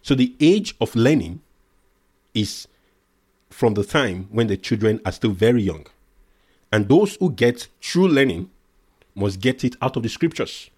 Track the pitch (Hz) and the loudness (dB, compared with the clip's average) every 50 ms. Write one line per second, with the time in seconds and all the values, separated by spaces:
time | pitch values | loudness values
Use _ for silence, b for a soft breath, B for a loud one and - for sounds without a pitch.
0 | _ - 143 127 127 123 - _ 151 160 190 214 - - - _ 113 - - 120 | _ 0 2 2 2 0 0 _ 4 4 4 4 0 -6 -4 _ -6 -2 0 2
1 | 113 135 160 131 87 82 90 - _ _ _ _ _ _ _ _ _ _ _ _ | 2 4 2 2 -2 -6 -12 -16 _ _ _ _ _ _ _ _ _ _ _ _
2 | _ _ _ _ _ _ _ 110 107 104 - - - _ _ _ _ _ _ _ | _ _ _ _ _ _ _ -4 -4 -4 -6 -14 -18 _ _ _ _ _ _ _
3 | _ _ _ _ _ _ _ _ _ _ - - - 117 104 104 98 - - 156 | _ _ _ _ _ _ _ _ _ _ -6 -2 0 0 0 0 -4 0 0 0
4 | 135 107 90 92 95 - 107 117 117 101 98 95 - - 113 107 107 110 107 - | 0 0 -4 -8 -10 -6 -2 -2 0 0 -2 -6 -2 -4 -2 0 0 0 0 0
5 | - 95 - - - 113 98 87 110 117 123 120 101 95 78 76 - - _ _ | -4 -8 -6 -2 -2 -4 0 2 2 2 2 2 0 -2 -4 -8 -16 -20 _ _
6 | _ _ _ _ _ _ _ _ _ _ _ _ _ _ - 110 104 98 135 180 | _ _ _ _ _ _ _ _ _ _ _ _ _ _ 0 0 2 4 4 4
7 | 208 196 - - 185 170 117 95 120 120 123 - - - _ _ - - - 175 | 4 2 0 -2 -2 -2 0 2 0 0 0 -2 -12 -20 _ _ -12 -4 0 2
8 | 190 185 151 135 139 131 - - 185 - _ _ _ _ _ _ _ _ _ _ | 4 4 4 4 2 2 0 -4 -10 -12 _ _ _ _ _ _ _ _ _ _
9 | _ _ _ 95 98 101 95 95 98 127 127 - - 123 - - - 131 - 127 | _ _ _ -4 -4 -4 -4 -2 -2 -2 -2 0 -4 -6 -4 -4 -6 -4 -4 -4
10 | 110 117 - - 170 165 165 - - - - - - - _ | -6 -6 -4 -2 -4 -4 -2 -4 -8 -8 -8 -16 -18 -20 _